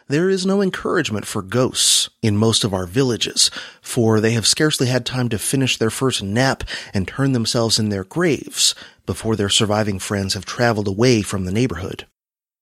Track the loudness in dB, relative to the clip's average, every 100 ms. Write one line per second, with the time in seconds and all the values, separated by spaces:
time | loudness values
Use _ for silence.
0 | -2 0 2 0 2 2 0 -2 -2 0
1 | 0 -4 -6 -6 -2 0 0 2 2 2
2 | 0 _ 0 4 4 4 0 -2 -2 0
3 | 0 0 -2 0 0 -2 -14 -16 -6 0
4 | 4 4 4 2 0 2 0 0 0 0
5 | -2 -4 -2 -2 -2 0 0 0 -2 0
6 | -2 -2 -2 2 2 2 -4 -10 -6 -4
7 | -4 -2 0 0 0 0 0 0 0 -2
8 | -4 -2 0 0 -4 -2 0 -2 -8 -12
9 | -8 -4 -2 0 2 2 2 2 0 -2
10 | -4 -2 -2 -4 -6 0 2 2 0 2
11 | 4 4 2 -4 -2 0 -2 -2 -8 -10
12 | -14 _ _ _ _ _